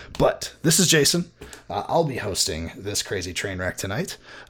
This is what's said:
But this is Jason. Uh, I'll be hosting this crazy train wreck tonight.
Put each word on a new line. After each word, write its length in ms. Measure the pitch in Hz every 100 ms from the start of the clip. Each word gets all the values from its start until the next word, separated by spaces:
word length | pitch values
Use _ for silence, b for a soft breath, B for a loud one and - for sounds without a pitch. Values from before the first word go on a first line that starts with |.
| B -
But 360 | 135 - - -
this 160 | 190 156
is 80 | 165
Jason. 440 | 160 139 175 180 - B B B
Uh, 140 | 98 -
I'll 160 | 160
be 140 | 151 117
hosting 540 | 101 87 - 80 82 -
this 280 | 98 101
crazy 300 | - 98 87
train 260 | 85 104 92
wreck 180 | 92 -
tonight. 400 | 92 110 - - B B B